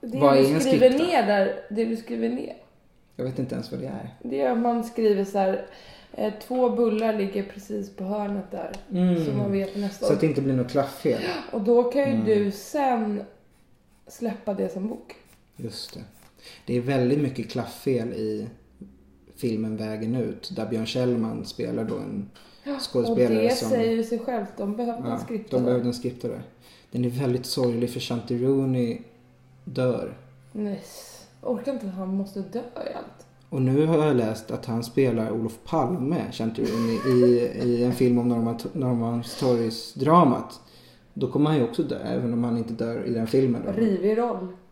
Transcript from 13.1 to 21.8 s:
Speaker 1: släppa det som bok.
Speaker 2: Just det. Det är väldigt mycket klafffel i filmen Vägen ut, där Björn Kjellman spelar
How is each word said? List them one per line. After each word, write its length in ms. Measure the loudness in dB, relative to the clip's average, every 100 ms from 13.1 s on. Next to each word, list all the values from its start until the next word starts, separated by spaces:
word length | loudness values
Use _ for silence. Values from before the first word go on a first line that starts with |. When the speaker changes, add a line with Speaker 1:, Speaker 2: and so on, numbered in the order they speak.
| -4 -6 -16 _ _ _ _ _ _ -20
Speaker 1:
släppa 460 | -8 -6 -6 -6
det 160 | -2 -2
som 180 | -2 -6
bok. 280 | -6 -14 -20 -20 -20 _ -12
Speaker 2:
Just 380 | -10 -10 -14
det. 80 | -14 -18 -20 -20 _ -20 -18 -4
Det 120 | -2
är 40 |
väldigt 380 | 0 2 2 2
mycket 280 | 0 -2 -6
klafffel 640 | -6 -8 -6 -2 0 -2
i 340 | -4 -4 -4 -8 -14 -20 _ -20 -20 -20 _ -20 -6
filmen 420 | -4 -2 -4 -4
Vägen 380 | -6 -4 -4 -2
ut, 360 | -4 -6 -10 -8
där 100 | -4
Björn 200 | -4 -2
Kjellman 600 | 0 0 0 -2 -4 -10
spelar 380 | -6 -4 -4